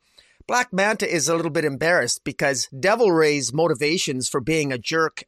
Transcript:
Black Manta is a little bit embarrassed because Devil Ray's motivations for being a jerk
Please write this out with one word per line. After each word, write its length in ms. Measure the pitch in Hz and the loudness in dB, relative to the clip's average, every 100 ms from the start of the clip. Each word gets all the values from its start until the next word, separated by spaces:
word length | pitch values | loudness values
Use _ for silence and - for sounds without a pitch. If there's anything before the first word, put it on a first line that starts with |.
| _ _ _ _ - | _ _ _ _ -4
Black 240 | 240 247 | -2 0
Manta 400 | 185 202 220 202 | 0 0 0 -2
is 160 | 165 156 | -2 0
a 80 | 170 | -2
little 140 | 165 | -2
bit 160 | 151 151 | -2 -2
embarrassed 580 | 131 160 175 120 - | -2 2 2 0 -4
because 440 | - 127 147 131 - | -6 -2 -2 -2 -4
Devil 440 | 135 180 220 220 | -2 0 4 4
Ray's 400 | 165 156 147 117 | 6 4 2 -2
motivations 800 | 139 165 127 147 180 - 131 123 | 0 0 2 0 0 -2 -4 -4
for 100 | 143 | -4
being 320 | 117 160 143 | 0 0 0
a 60 | 127 | -4
jerk 460 | - 160 160 - | -2 0 0 -2